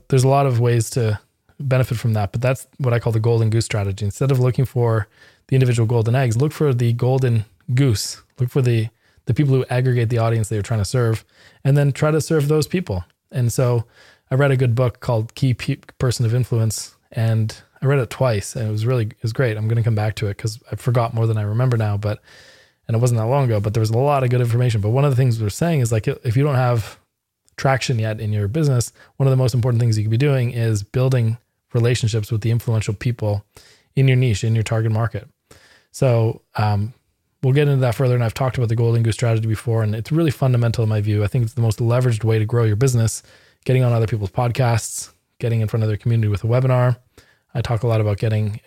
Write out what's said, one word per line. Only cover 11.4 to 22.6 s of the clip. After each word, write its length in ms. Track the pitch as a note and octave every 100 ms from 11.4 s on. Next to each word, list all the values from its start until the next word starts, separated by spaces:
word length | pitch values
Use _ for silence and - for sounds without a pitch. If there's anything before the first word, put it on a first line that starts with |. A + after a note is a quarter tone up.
| - _
and 140 | C#3 C#3+
then 160 | C#3+
try 180 | B2+ D#3
to 100 | D#3
serve 260 | - D#3+ C#3+
those 200 | D#3 C#3+
people. 380 | F#3 F#3 F#2+ - _ _
And 200 | C3+ A#2+
so 340 | - B2 A#2+ - _ - _ -
I 60 | C3
read 160 | C#3
a 60 | C3
good 180 | B2+ A2+
book 240 | B2+ -
called 340 | - A2+ A2+ -
Key 180 | C3+
Pe-, 240 | A#2+ - C3+ - -
Person 260 | B2+ - A#2
of 100 | A#2+
Influence, 600 | A#2+ A#2 A2 - - _ _
and 440 | - A2+ A2 A2 - - -
I 40 | C3+
read 140 | C#3+
it 100 | A2+
twice, 460 | - C3 G#2 - C3
and 120 | A2
it 40 |
was 140 | G#2+ A2+
really, 200 | B2+ G#2+
it 180 | -
was 100 | A#2
great. 240 | A#2 B2+ G#2+
I'm 100 | A2
gonna 160 | A#2
come 120 | A2 G#2+
back 200 | G#2+ -
to 120 | G#2
it 100 | G2+
'cause 220 | A2 A2+ -
I 40 | G#2+
forgot 380 | - A#2+ A#2
more 140 | A#2 A2+
than 100 | G#2+
I 60 |
remember 340 | G#2 A2 B2+ A#2
now, 200 | G#2+ G2+
but, 240 | G#2 G#2 _ - - -